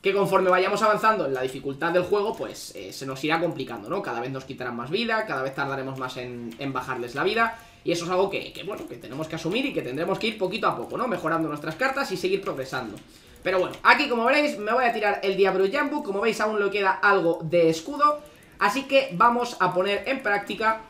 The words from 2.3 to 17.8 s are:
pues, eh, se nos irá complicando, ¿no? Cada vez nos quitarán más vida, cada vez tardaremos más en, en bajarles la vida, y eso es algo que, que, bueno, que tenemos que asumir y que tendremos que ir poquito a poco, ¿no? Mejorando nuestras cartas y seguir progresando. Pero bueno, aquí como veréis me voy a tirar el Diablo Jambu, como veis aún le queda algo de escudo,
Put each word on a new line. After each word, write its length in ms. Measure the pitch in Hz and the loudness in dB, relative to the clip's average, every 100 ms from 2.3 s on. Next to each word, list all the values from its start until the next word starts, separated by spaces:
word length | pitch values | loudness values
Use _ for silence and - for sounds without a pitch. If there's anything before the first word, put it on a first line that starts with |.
| - | -4
pues, 380 | 117 - - | -8 -8 -12
eh, 180 | - 98 | -12 -14
se 140 | - 135 | -10 -8
nos 160 | 131 | -4
irá 180 | 151 160 | 0 2
complicando, 480 | 170 127 131 113 104 | 0 -2 -6 -8 -6
¿no? 140 | 180 | -6
Cada 180 | - 117 | -4 -6
vez 100 | 123 | -6
nos 140 | 135 | -8
quitarán 300 | - 127 123 | -10 -8 -8
más 160 | 120 127 | -6 -4
vida, 340 | 190 233 220 - | -4 -2 -2 -2
cada 160 | 139 | -4
vez 120 | 135 | -4
tardaremos 440 | 135 139 135 131 131 | -4 -4 -4 -6 -6
más 180 | 127 127 | -8 -8
en, 380 | 123 123 117 113 | -10 -10 -12 -8
en 140 | 139 | -6
bajarles 420 | 131 127 123 117 | -6 -6 -6 -6
la 80 | 131 | -2
vida, 340 | 170 214 226 - - - | 0 2 0 -2 -16 -10
y 80 | - | -4
eso 120 | 170 | -2
es 60 | 170 | 0
algo 180 | 185 196 | 0 2
que, 240 | 127 - | 0 -8
que, 120 | - | -12
bueno, 220 | 185 214 - | -10 -10 -10
que 80 | 123 | -14
tenemos 320 | 127 131 156 | -12 -10 -8
que 80 | 160 | -6
asumir 280 | 160 214 | -2 -2
y 80 | 269 | 0
que 80 | - | -4
tendremos 380 | 123 135 170 190 | -4 -4 -2 0
que 80 | 220 | -2
ir 120 | 214 | -2
poquito 280 | 185 214 196 | -4 0 -2
a 100 | 147 | -2
poco, 220 | 117 175 | -6 -4
¿no? 80 | 240 | -2
Mejorando 420 | 180 - 165 156 | -2 0 0 0
nuestras 280 | 147 160 156 | -4 -8 -2
cartas 340 | 262 269 277 | -2 -2 -4
y 60 | 180 | -2
seguir 260 | 180 190 | 0 -2
progresando. 540 | 190 143 127 135 117 104 - - - - | -2 -6 -6 -6 -6 -12 -16 -20 -20 -8
Pero 160 | 180 185 | -2 0
bueno, 160 | 170 - | 0 2
aquí 240 | 208 254 269 | 4 4 4
como 160 | 233 | 2
veréis 340 | 233 294 294 196 | 2 4 2 0
me 140 | 208 | -2
voy 120 | 240 | 2
a 80 | 247 | 2
tirar 280 | 220 208 196 | 2 0 0
el 140 | 196 190 | 0 4
Diablo 280 | 196 190 196 | 4 4 2
Jambu, 320 | 277 277 294 | 2 0 -2
como 180 | 202 196 | -4 0
veis 200 | 226 208 | 0 0
aún 180 | 220 214 | 0 0
le 120 | 202 | 0
queda 200 | 202 196 | 2 2
algo 480 | 185 202 196 170 170 | 4 4 4 4 0
de 280 | 165 175 165 | 2 4 6
escudo, 500 | 160 | 4